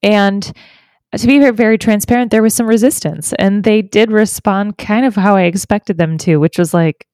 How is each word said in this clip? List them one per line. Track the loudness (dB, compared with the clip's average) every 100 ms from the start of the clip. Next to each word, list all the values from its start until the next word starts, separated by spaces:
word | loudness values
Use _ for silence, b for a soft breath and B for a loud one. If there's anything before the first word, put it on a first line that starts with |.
and | 2 2 0 -2 -8 -14 b b b b _ -6
to | 0
be | 4
very, | 4
very | 2 0 2
transparent, | 0 -2 0 -2 2
there | 2
was | 2
some | 0 0
resistance, | 2 2 0 -6 -8 -8
and | -2 0 0
they | 0 0
did | 0 0 2
respond | 2 0 -2 -4 -2 -4 -8
kind | -4 -2 0
of |
how | 0 2 2
I |
expected | 2 -2 -2 -4 -2 -2
them | -2 -2
to, | 0 0
which | 0 0
was | -2
like | 0 0 -2 -14